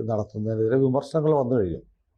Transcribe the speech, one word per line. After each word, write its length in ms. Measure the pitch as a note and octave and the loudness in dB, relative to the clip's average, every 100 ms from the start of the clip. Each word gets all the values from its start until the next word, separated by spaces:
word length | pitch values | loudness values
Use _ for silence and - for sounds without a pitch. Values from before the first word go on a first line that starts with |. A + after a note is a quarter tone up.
| A2 | 0
നടത്തുന്നതിനെതിരെ 680 | A2 G#2 G#2+ G#2+ A2 A2 C3 | -2 -4 -6 -4 0 2 2
വിമർശനങ്ങൾ 560 | C3+ B2+ C#3+ D#3+ D#3 | 2 2 -2 -2 2
വന്നു 200 | D3 B2 B2+ | 2 2 0
കഴിഞ്ഞു. 240 | F#2 D#2+ - _ _ | 0 -4 -10 _ _